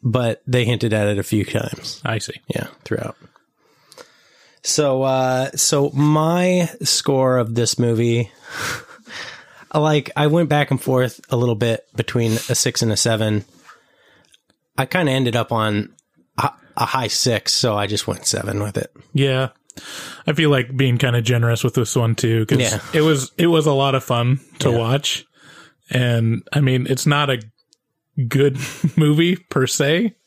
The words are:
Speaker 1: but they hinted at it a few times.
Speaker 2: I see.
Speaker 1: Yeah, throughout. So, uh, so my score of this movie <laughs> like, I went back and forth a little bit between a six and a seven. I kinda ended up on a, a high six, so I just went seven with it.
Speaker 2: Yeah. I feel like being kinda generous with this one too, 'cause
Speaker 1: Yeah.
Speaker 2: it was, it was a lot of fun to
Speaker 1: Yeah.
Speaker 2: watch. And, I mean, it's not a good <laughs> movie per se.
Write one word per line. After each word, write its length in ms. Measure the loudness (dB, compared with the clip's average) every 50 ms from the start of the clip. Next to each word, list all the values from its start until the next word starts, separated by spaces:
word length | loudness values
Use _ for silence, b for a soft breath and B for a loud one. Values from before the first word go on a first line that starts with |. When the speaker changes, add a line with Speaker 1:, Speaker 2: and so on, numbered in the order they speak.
Speaker 1:
but 400 | -2 0 0 0 0 0 -2 -4 _ -2
they 160 | 0 0 2
hinted 300 | 2 0 0 0 0 0
at 160 | 0 0 0
it 100 | 0 -2
a 40 | -2
few 200 | -2 -2 -2 -2
times. 580 | -2 -4 -6 -6 -6 -10 -12 -12 -14 -14 -8 -6
Speaker 2:
I 140 | -6 -4 -4
see. 200 | -6 -10 -14 -16 _ _
Speaker 1:
Yeah, 200 | -8 -8 -8 -10 -14 _ _
throughout. 320 | -6 -6 -6 -6 -8 -12 _ -20 -20 _ _ _ _ _ b b b b b b b b b b b b b b b b b b b b b b
So, 400 | -4 0 0 2 2 2 0 0
uh, 480 | 0 0 0 0 0 0 -2 -2 -4
so 380 | -4 -2 -2 0 2 2 0 0
my 800 | 0 0 2 2 2 2 2 2 0 2 2 2 2 2 0 -2 -4 -6
score 580 | -4 -2 -2 -2 0 0 0 2 2 2 2 0
of 160 | 0 0 0
this 220 | 0 0 0 0 0
movie 540 | 0 0 2 2 2 2 2 0 -2 -4 B
<laughs> 60 | B B B B B B B B B B B B B B B B B B B B B B B B B B B 0 0
like, 320 | 2 2 2 0 0 -2 -4
I 120 | 0 2 2
went 220 | 4 2 2 2
back 220 | 2 0 2 0
and 100 | -2 -2
forth 400 | 0 0 2 2 2 0 -4 -10 -8 _
a 80 | 0 0
little 180 | 2 2 2
bit 300 | 0 0 0 0 -2 -6 _ _
between 380 | -6 -6 -2 0 0 0 0 0
a 220 | -2 -2 -2 -2
six 260 | 0 0 -2 0 0
and 100 | 0 0
a 60 | 0 0
seven. 480 | 0 0 0 0 0 0 0 -2 -4 _ b b b b b b b b b b b b b b b b b _ _ _ _ _ _ _ _ -6
I 80 | -6
kinda 260 | -2 0 0 0 2
ended 240 | 2 2 0 0 0
up 160 | 0 -2 0
on 420 | 0 0 0 0 0 -2 -2 -4 _ _ _ _ _ _ _ _ _ -2
a, 140 | -2 -2 -4 _ _ _ _ -4
a 80 | -2
high 220 | -2 0 -2 -2 -2
six, 460 | -2 0 0 2 0 0 0 0 0
so 220 | 0 0 0 0
I 120 | 0 -2 -2
just 200 | -2 -4 -2 -4
went 180 | -6 -4 -4
seven 360 | -4 -4 -2 -4 -4 -4 -4
with 160 | -6 -4 -4 -6
it. 140 | -8 -8 _ -20 -20 _ -2
Speaker 2:
Yeah. 360 | 0 0 2 0 0 -2 -4 _ _ _ _ -20 B B B B B B B B B B -4
I 60 | 0
feel 160 | 2 4 4
like 260 | 4 2 0 -2 0
being 220 | 0 2 2 2 2
kinda 240 | 2 0 0 0
generous 420 | 0 2 2 2 2 2 0 0 0
with 100 | 0 0
this 200 | 0 -2 0 0
one 200 | 0 0 0 0
too, 300 | 0 0 0 0 0 0
'cause 140 | 2 2 2
Speaker 1:
Yeah. 200 | 2 2 0 -4 -6 -2 0
Speaker 2:
it 80 | 2
was, 300 | 2 4 2 0 -2 -6 _ 0
it 100 | 2 4
was 180 | 4 4 4
a 80 | 2 2
lot 220 | 2 2 2 0
of 80 | -2 0
fun 360 | 0 -2 0 2 2 0 0 -2 _ -12 -2
to 100 | 0 0
Speaker 1:
Yeah. 80 | 2 2
Speaker 2:
watch. 480 | 2 0 0 0 0 -2 -4 -6 -8 _ B B B B B B B B B B _ _
And, 540 | -2 0 2 2 2 2 2 2 0 0 -4 -2 0
I 60 | 2
mean, 260 | 2 4 2 2 2 0
it's 160 | -2 0 2
not 240 | 2 2 2 2 0
a 120 | 0 -2 -4 -12 _ _ _ _ _ _ _ _ _ _ _ _ _ -4 -4 0
good 300 | 2 4 4 4 2 0 -8 -10 -8 -4
<laughs> 180 | -4 -2 2 2
movie 380 | 4 4 4 4 4 2 0 -2
per 300 | _ _ 0 0 0 0
se. 480 | 0 0 2 2 2 2 0 -2 -4 _ _